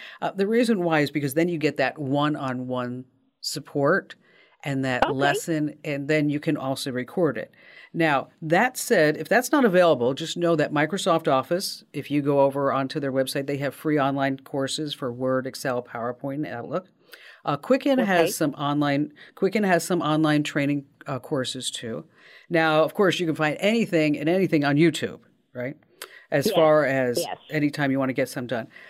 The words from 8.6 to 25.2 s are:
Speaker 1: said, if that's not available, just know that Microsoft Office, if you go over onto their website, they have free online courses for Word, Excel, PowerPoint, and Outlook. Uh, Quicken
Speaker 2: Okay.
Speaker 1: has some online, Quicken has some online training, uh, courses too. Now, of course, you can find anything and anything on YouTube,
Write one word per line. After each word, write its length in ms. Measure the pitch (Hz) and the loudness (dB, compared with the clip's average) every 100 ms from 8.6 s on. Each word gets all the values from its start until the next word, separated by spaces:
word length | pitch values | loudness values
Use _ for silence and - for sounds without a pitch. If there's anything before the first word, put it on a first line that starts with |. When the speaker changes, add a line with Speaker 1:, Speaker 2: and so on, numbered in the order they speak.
| 254 - | 2 -2
Speaker 1:
said, 400 | - 202 151 151 | 0 4 4 2
if 100 | 156 | 0
that's 240 | 214 - | 0 2
not 120 | 302 | 2
available, 480 | 233 180 175 127 120 | 4 6 6 4 2
just 220 | 139 160 175 | -2 -6 -2
know 200 | 170 160 | 2 2
that 160 | 143 | 2
Microsoft 560 | 147 156 196 190 160 160 | 0 0 0 0 2 2
Office, 560 | 131 127 175 - - - | 2 2 -2 -4 -12 -12
if 180 | 147 - | -10 -4
you 100 | 143 | -2
go 180 | 143 143 | 2 4
over 320 | 139 139 139 | 4 2 0
onto 260 | 131 135 156 | 0 -2 -4
their 140 | 139 | -2
website, 340 | 131 131 147 135 | -2 -2 -4 -4
they 120 | 143 | -4
have 160 | 139 | -6
free 240 | - 156 151 | -4 -2 0
online 400 | 135 139 139 131 | 2 0 -2 -4
courses 540 | - 107 131 - 151 | -6 -4 -4 -4 -8
for 200 | - 127 | -6 -8
Word, 340 | 120 131 131 127 | -4 -2 -2 -2
Excel, 360 | - 139 123 | -6 -4 -4
PowerPoint, 540 | 123 117 120 123 139 139 | -6 -6 -6 -6 -8 -6
and 100 | 113 | -6
Outlook. 420 | 117 - 170 - _ _ - - - | -8 -8 -8 -8 _ _ -20 -20 -10
Uh, 120 | 156 143 | -6 -4
Quicken 440 | - 269 285 254 | 0 2 2 2
Speaker 2:
Okay. 60 | 208 | 2
Speaker 1:
has 280 | 175 165 | 2 2
some 200 | - 147 | 0 -4
online, 580 | - 143 147 143 143 147 - - - | -2 -2 0 0 0 -4 -8 -20 -4
Quicken 260 | 190 214 | -2 0
has 220 | 196 170 | 2 2
some 180 | - 175 | 2 -2
online 400 | 151 156 156 147 | 0 2 2 2
training, 420 | 147 151 143 143 135 - - | 0 -2 -2 -2 -6 -14 -10
uh, 140 | 127 | -8
courses 500 | - 139 123 127 - | -4 -4 -4 -8 -10
too. 340 | - 117 135 - _ - - - | -10 -10 -10 -14 _ -20 -20 -2
Now, 320 | 170 160 156 | 2 4 4
of 100 | 151 | 2
course, 280 | - 190 - | 4 2 2
you 60 | 165 | -2
can 100 | 151 | 0
find 200 | 151 135 | -2 0
anything 580 | 202 233 190 165 151 147 | 0 2 2 2 2 0
and 100 | 151 | 0
anything 360 | 185 185 160 | 0 2 2
on 120 | 143 143 | 2 4
YouTube, 440 | 165 151 113 - | 4 2 -4 -8